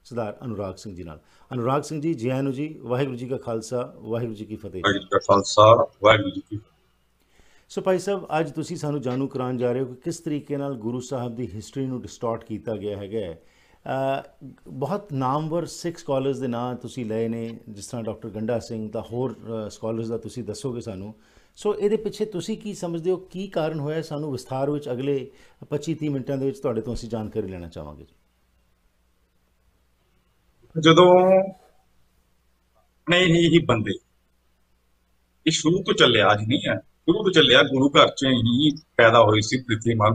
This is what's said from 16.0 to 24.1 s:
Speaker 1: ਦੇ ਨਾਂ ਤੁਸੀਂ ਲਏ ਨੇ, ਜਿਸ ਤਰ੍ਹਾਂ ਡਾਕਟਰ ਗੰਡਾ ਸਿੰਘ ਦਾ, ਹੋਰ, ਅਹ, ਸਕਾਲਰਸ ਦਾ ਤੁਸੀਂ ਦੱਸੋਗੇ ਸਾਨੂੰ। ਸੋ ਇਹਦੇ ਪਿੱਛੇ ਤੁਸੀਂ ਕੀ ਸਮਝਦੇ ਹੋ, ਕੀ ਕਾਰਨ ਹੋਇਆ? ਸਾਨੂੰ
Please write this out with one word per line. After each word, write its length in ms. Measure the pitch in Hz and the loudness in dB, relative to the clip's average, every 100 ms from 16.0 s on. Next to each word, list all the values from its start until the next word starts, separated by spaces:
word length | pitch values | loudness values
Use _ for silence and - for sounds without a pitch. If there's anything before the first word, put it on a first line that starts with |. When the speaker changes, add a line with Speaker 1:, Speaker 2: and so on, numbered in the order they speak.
| - 135 135 123 | -2 0 0 -2
Speaker 1:
ਦੇ 100 | 131 | -2
ਨਾਂ 280 | 117 123 123 | -4 -4 -6
ਤੁਸੀਂ 300 | 113 127 110 | -10 -8 -4
ਲਏ 220 | 110 113 | -2 -2
ਨੇ, 320 | 117 113 110 - | -4 -8 -10 -16
ਜਿਸ 180 | 101 - | -16 -10
ਤਰ੍ਹਾਂ 160 | 120 | -8
ਡਾਕਟਰ 260 | 110 104 117 | -8 -8 -10
ਗੰਡਾ 300 | 104 110 117 | -6 -2 -4
ਸਿੰਘ 320 | - 113 107 | -4 -8 -8
ਦਾ, 100 | 110 | -8
ਹੋਰ, 320 | 101 117 127 | -6 -4 -4
ਅਹ, 360 | 107 110 113 104 | -6 -10 -8 -8
ਸਕਾਲਰਸ 380 | - 113 113 113 | -8 -6 -4 -4
ਦਾ 100 | 113 | -6
ਤੁਸੀਂ 260 | 104 123 | -8 -10
ਦੱਸੋਗੇ 380 | 101 101 135 117 | -10 -8 -8 -8
ਸਾਨੂੰ। 340 | 110 95 104 110 _ _ _ - | -8 -10 -12 -16 _ _ _ -6
ਸੋ 200 | 208 202 | -4 0
ਇਹਦੇ 220 | 208 220 | 0 0
ਪਿੱਛੇ 280 | 214 - 214 | -2 -6 -6
ਤੁਸੀਂ 320 | 220 226 220 | -6 -6 -8
ਕੀ 160 | 208 | -8
ਸਮਝਦੇ 380 | 185 175 170 170 | -8 -6 -4 -2
ਹੋ, 60 | 180 | -2
ਕੀ 300 | - 185 196 | -4 -10 -6
ਕਾਰਨ 320 | 185 156 160 | -4 -2 -4
ਹੋਇਆ? 220 | 143 160 | -4 -4
ਸਾਨੂੰ 300 | 156 | -6